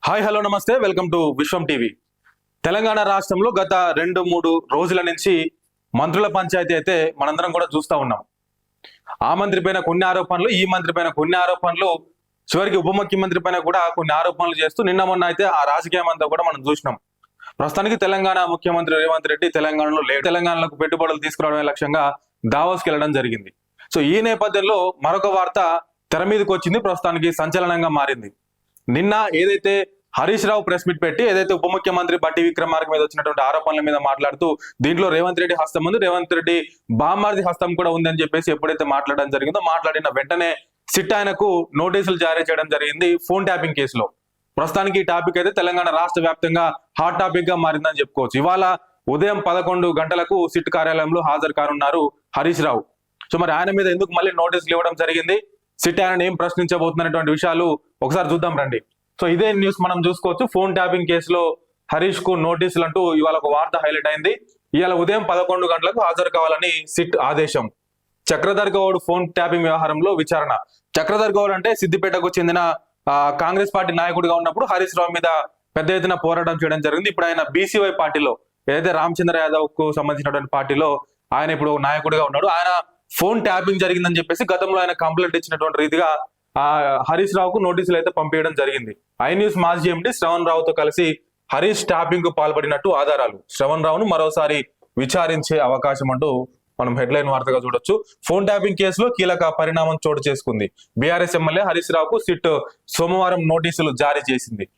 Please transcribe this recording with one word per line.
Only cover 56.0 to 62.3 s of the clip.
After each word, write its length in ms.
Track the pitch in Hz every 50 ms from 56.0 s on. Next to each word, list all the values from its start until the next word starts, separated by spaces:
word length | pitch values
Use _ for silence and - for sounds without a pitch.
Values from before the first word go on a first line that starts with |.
ఆయనను 220 | 190 185 185 180 175
ఏం 120 | 185 185
ప్రశ్నించబోతున్నటువంటి 960 | 165 170 175 175 175 180 170 185 175 165 165 160 160 170 165 156 170 160 151
విషయాలు 480 | 151 156 - 180 165 165 175 170 151 - _ _ _ _
ఒకసారి 320 | - 131 147 185 180 151 156
చూద్దాం 240 | 170 160 175 160 147
రండి. 240 | 143 135 120 113 - _ _ _ _ _ _ _ -
So, 40 | 175
ఇదే 260 | 170 175 220 220 214
న్యూస్ 220 | 202 196 196 190 -
మనం 200 | 180 180 180 175 165 175
చూసుకోవచ్చు. 400 | 180 175 - 262 262 262 254 247 -
ఫోన్ 220 | 190 185 196 185
ట్యాపింగ్ 320 | 185 180 180 170 180 175 170
కేసులో 500 | 175 170 165 165 175 175 170 165 160 - _ _ _ _ _ _ -
హరీష్ 280 | 156 175 196 190 -
కు 100 | - 185